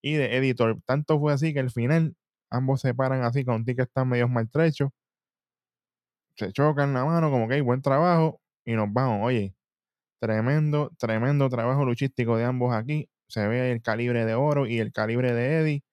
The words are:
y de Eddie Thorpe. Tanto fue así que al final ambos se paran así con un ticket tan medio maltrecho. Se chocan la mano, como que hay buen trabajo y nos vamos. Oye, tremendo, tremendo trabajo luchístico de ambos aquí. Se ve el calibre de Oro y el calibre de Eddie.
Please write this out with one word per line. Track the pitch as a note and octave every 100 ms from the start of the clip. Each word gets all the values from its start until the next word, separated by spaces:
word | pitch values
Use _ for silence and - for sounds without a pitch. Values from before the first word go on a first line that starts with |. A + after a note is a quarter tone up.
y | C#3
de | D3+ B2 B2
Eddie | C3
Thorpe. | A#2+ A2+ A2 -
Tanto | C#3 D3 D#3
fue | D3
así | C#3+ D#3+
que | C#3+
al | B2+
final | A#2+ A#2+ D#3+ D#3+ - _ _ _
ambos | B2 C3 C3+
se | C3+
paran | A#2+ C3 C3
así | A#2+ B2+
con | B2 A#2
un | A2+
ticket | B2 B2+
tan | - B2+
medio | B2 A#2+
maltrecho. | B2 A2+ D3+ E3 D3+ C#3 _ _ _ _ _ _ _ _ _ _ _ _ _ _
Se | - G2
chocan | G2+ D3 C#3+ C#3+
la | C3+
mano, | C3+ E3+ D#3+
como | C3 A2+
que |
hay | C3+
buen | C3 B2+
trabajo | C#3 C3+ F3 E3+ D#3+ - _ _
y | -
nos | A2+ G#2
vamos. | G#2+ C3 G#2
Oye, | A2+ B2 G2 - _ _ _ _ _ _
tremendo, | A2+ A2 A#2 D3 D3+ D3 D3 -
tremendo | A#2 A2 B2 C#3+ C3+
trabajo | B2 A#2 C3+
luchístico | C3+ A#2+ C3+ - A#2 A2+
de |
ambos | A#2+ B2+ B2
aquí. | A#2 A#2 D3+ - _ _
Se | - G#2
ve | A#2+ B2+
el | A#2
calibre | A#2 A2 A#2+ A#2+
de | A2+
Oro | A2+ C#3+ D3 B2+
y | A#2
el | A2
calibre | - A2 A#2 B2+
de | A#2+ B2 D#3+
Eddie. | D#3 D3 _